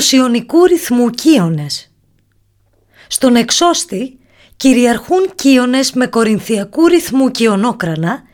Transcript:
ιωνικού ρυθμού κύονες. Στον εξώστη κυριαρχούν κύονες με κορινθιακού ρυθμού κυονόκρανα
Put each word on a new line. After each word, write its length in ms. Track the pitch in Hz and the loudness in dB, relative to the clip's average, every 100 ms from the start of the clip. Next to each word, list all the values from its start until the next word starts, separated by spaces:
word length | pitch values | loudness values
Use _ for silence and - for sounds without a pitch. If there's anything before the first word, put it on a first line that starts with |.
| 294 | 2
ιωνικού 540 | 269 254 233 - 330 359 | 2 2 -2 0 2 4
ρυθμού 440 | 339 - 247 240 | 2 0 0 0
κύονες. 840 | 233 311 285 165 156 147 - - _ _ _ _ _ _ _ _ _ _ _ - | 0 2 2 2 -4 -8 -12 -14 _ _ _ _ _ _ _ _ _ _ _ -12
Στον 280 | - 262 240 | -2 2 2
εξώστη 840 | 233 - 349 330 - 196 262 _ _ _ _ - | 0 0 0 -2 -6 -8 -10 _ _ _ _ -2
κυριαρχούν 800 | 269 240 240 233 - 370 381 - | 2 4 2 0 -2 -2 -2 -2
κύονες 560 | 277 254 247 262 269 | 2 2 2 -2 -2
με 160 | 254 247 | -2 -2
κορινθιακού 800 | 233 226 208 - 220 202 - 330 | 0 0 -2 -4 -6 -4 0 2
ρυθμού 440 | 349 - 262 262 | 2 0 -2 0
κυονόκρανα 920 | 262 226 196 240 240 175 160 165 269 _ | 0 0 0 -2 -4 -6 -4 -4 -6 _